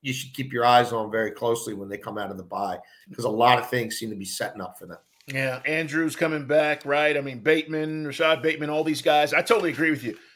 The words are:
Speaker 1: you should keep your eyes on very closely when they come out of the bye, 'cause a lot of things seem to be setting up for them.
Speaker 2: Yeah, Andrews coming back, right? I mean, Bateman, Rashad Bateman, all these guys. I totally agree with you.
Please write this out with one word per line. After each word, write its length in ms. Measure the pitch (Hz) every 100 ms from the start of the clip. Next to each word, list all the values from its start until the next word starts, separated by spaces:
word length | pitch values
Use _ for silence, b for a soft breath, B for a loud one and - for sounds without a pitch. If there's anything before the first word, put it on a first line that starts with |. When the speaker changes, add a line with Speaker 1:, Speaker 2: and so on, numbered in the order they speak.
Speaker 1:
you 120 | 139
should 200 | 131 -
keep 180 | - 131
your 140 | 120 120
eyes 260 | 123 117
on 180 | 117 107
very 220 | 110 110
closely 420 | - 120 117 -
when 160 | 104 98
they 80 | 101
come 200 | - 104
out 140 | 101
of 60 | 95
the 60 |
bye, 360 | 87 98 98 90 - b b 156
'cause 100 | 120
a 40 |
lot 300 | 107 120 123
of 100 | 117
things 280 | 123 113 -
seem 120 | 113
to 60 | 104
be 100 | 98
setting 360 | - 107 104
up 160 | 92 -
for 100 | 85
them. 120 | 85 _ _ -
Speaker 2:
Yeah, 340 | 135 135 127 131
Andrews 500 | 156 160 151 160 147
coming 300 | 165 156 135
back, 400 | 147 151 147 143
right? 320 | 143 151 143
I 40 |
mean, 180 | 139 127
Bateman, 680 | 117 160 156 156 156 156 151
Rashad 360 | 131 160 156
Bateman, 280 | 147 156 147
all 140 | 151
these 180 | 156 151
guys. 320 | 156 151 151
I 80 | 147
totally 300 | 180 233 180
agree 200 | 131 160
with 120 | 147
you. 140 | 117 104 b